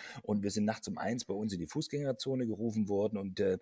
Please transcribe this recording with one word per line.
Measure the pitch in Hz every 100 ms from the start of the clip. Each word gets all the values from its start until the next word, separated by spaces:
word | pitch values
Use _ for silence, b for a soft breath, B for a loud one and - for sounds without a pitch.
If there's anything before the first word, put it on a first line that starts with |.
| B B
und | - 104
wir | 101
sind | 101 104
nachts | 107 -
um | 92
eins | - 123 -
bei |
uns | 98 110
in | 95
die | 82
Fußgängerzone | 147 156 143 143 123 - 131 120
gerufen | 101 117 110 101
worden | 101 104 104
und, | 98 92
äh, | 95 92